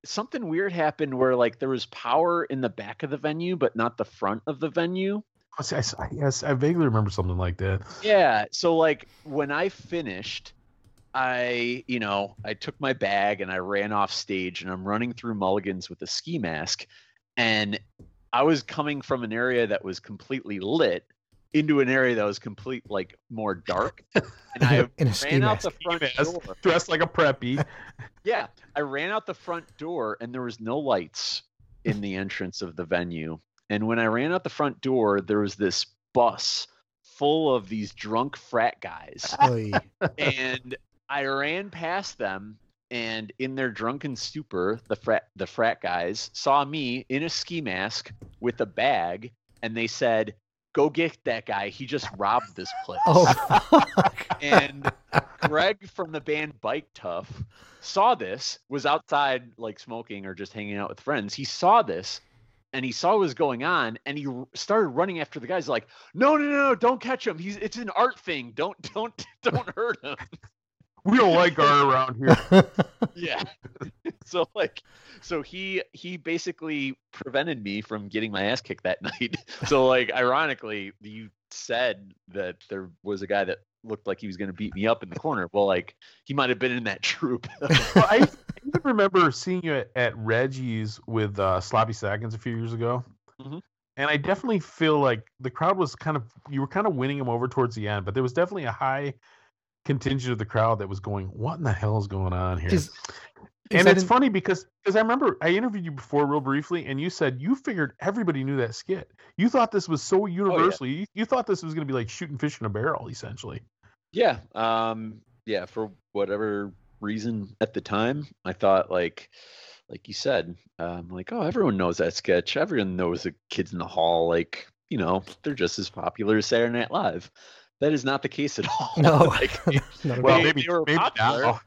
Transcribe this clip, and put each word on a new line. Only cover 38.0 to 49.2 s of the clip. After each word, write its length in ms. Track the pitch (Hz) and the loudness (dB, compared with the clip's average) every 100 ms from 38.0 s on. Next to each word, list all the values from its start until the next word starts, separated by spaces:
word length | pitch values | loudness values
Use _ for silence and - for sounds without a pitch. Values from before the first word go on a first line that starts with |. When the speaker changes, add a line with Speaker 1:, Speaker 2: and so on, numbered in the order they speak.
| 104 113 139 - | -4 -2 -2 -6
Speaker 1:
frat 420 | - 120 117 - | -4 0 0 -2
guys. 520 | 98 80 - - - - | -12 -14 -16 -12 -10 2
Speaker 3:
Oy. 280 | - 120 107 104 - _ 175 - | 2 2 0 -2 -4 _ -4 -2
Speaker 1:
And 580 | 143 135 131 127 127 127 _ _ _ | -2 0 -2 -4 -8 -14 _ _ _
I 160 | 143 | -4
ran 460 | 139 135 143 170 202 | -2 -2 -2 -4 -6
past 480 | 165 165 185 196 - | -8 -4 -4 -6 -6
them, 400 | 104 95 104 107 _ _ _ | -4 -4 -10 -20 _ _ _
and 420 | 123 113 110 107 - | -6 -4 -6 -8 -6
in 160 | 131 | -6
their 160 | 135 131 | -2 -4
drunken 460 | 107 113 139 151 123 | -2 -4 -4 -6 -8
stupor, 640 | - 156 - 92 90 113 _ | -8 -10 -8 -2 -2 -2 _
the 80 | 107 | -6
frat, 320 | - 110 - - | 0 0 0 -10
the 100 | - | -8
frat 340 | - 117 - | 0 0 0
guys 500 | - 87 87 107 - | -4 -2 -4 -6 -8
saw 280 | - - 139 | -4 2 2
me 420 | 139 156 131 127 - | 2 -4 -4 -6 -4
in 140 | 135 | -4
a 80 | 165 | -4
ski 320 | - - 170 | -6 -6 -6
mask 500 | 135 92 101 - - - - - | -4 -2 -2 -4 -12 -18 -20 -6
with 200 | 120 117 | -4 -2
a 60 | 110 | -4
bag, 640 | 98 127 120 85 92 | 0 0 2 -2 -6